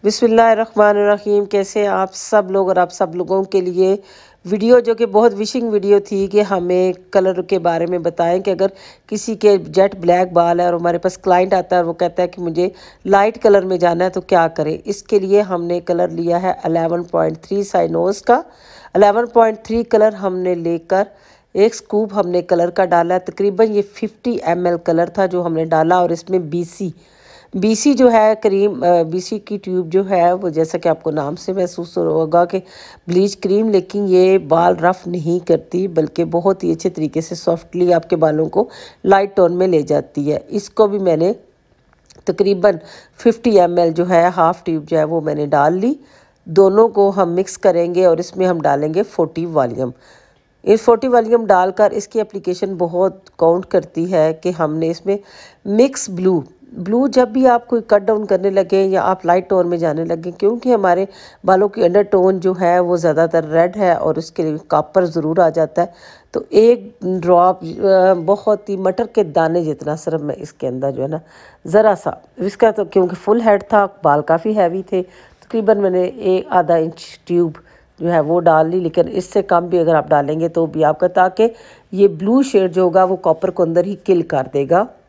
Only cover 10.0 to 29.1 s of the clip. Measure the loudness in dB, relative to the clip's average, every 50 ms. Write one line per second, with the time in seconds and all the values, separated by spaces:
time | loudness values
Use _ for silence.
10 | 0 2 2 2 2 0 2 2 2 2 2 0 0 0 -2 -2 -2 -2 -2 -2
11 | -4 -4 -6 -4 0 2 2 2 2 2 0 -2 0 0 0 0 0 -2 -2 -4
12 | -4 -4 -2 -2 -4 -4 -4 -8 -8 -6 -2 -2 -2 -2 -4 -10 -20 -20 -20 _
13 | _ 0 2 2 2 2 -2 2 2 4 4 4 4 0 -2 0 0 0 0 0
14 | -2 -2 -2 -6 -4 0 2 2 2 2 0 -4 -4 -4 -4 -8 -6 -8 -10 -10
15 | -6 -2 0 0 2 2 2 2 2 0 -4 -6 -4 -4 -4 -4 -2 -4 -2 -2
16 | -2 -4 -4 -4 -4 -2 -2 -2 -2 -4 -4 -4 -4 -2 -2 -2 -2 -2 -4 -4
17 | -6 -4 -2 -2 -2 -2 -4 -6 -10 -6 -6 -4 -4 -2 -2 -2 -2 0 -2 -2
18 | -2 -2 -2 -4 2 2 2 2 2 -6 -20 _ _ -20 -20 -20 -20 -6 _ 4
19 | 4 4 4 0 -2 0 2 2 2 2 2 -4 -8 -4 -4 -4 -2 0 2 2
20 | 2 2 0 -2 -6 -6 -4 -4 -2 -2 -4 -2 -2 -4 -4 -4 -4 _ -2 -2
21 | -2 -4 -8 _ _ _ _ _ _ _ _ 2 2 2 0 -4 -12 _ -2 -2
22 | -2 -2 -2 -4 -4 0 -2 -2 0 0 0 0 0 0 0 0 0 2 2 0
23 | 2 2 -2 -2 -4 -6 -6 -2 -2 -2 2 2 0 2 2 -2 -4 -4 -8 -10
24 | -10 -10 -10 _ _ -6 -6 -4 -2 -4 -2 -2 0 -2 -2 -2 -2 -2 0 0
25 | 0 -2 -2 -2 -2 -2 -2 -4 -4 -2 -4 -4 -2 0 0 0 2 2 2 2
26 | 2 0 -2 -6 -6 -4 -4 -4 -4 -4 -6 -6 -6 -8 -10 -10 -10 -10 -10 _
27 | _ _ _ _ _ -20 -20 -20 -20 _ -8 -2 0 0 0 2 2 0 2 4
28 | 4 4 6 6 4 4 2 2 0 0 2 2 0 0 0 0 0 2 2 2
29 | 2 0